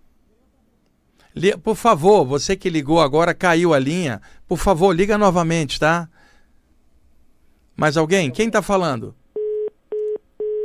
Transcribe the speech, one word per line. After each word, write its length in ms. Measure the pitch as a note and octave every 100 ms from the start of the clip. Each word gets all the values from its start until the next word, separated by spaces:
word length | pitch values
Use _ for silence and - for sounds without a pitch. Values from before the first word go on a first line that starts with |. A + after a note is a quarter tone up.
| _ _ _ _ _ _ _ _ _ _ _ _ _
Li-, 220 | D3+ F#3 G3
por 180 | A3 G#3+
favor, 480 | A#3 F3 F3+ G#3
você 320 | B2+ C#3+ - F#3+
que 140 | F#3
ligou 300 | D#3+ C3+ E3
agora, 340 | D3 D3+ E3+
caiu 400 | E3 F3+ E3 F3
a 40 | C#3+
linha. 420 | C3 F3 D#3+ G#2 - - -
Por 80 | E3+
favor, 360 | G#3 E3 G3
liga 240 | E3+ G3+ G#3
novamente, 600 | G3+ F3 E3 E3 C#3+ -
tá? 300 | D#3 E3+ E3 _ _ _ _ _ _ _ _ _ _ _ _ _ _ _ _ -
Mais 220 | D3+ D3+
alguém? 320 | D#3 F#3+ C#3+
Quem 200 | B2 A3+
tá 120 | G#3+
falando? 520 | F3 F#3+ E3+ A#2+ A2 - _ G#4 G#4+ G#4+ G#4+ _ - G#4+ G#4+ G#4+ _ - G#4+ G#4+